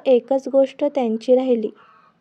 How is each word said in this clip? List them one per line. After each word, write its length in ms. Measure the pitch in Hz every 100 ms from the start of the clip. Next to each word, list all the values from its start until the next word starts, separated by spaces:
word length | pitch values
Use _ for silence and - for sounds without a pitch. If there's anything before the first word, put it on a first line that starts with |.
| 269
एकच 420 | 247 247 269 269
गोष्ट 360 | 269 269 -
त्यांची 500 | 294 285 240 226 240
राहिली, 360 | 254 262 240 214 - _ _ _ _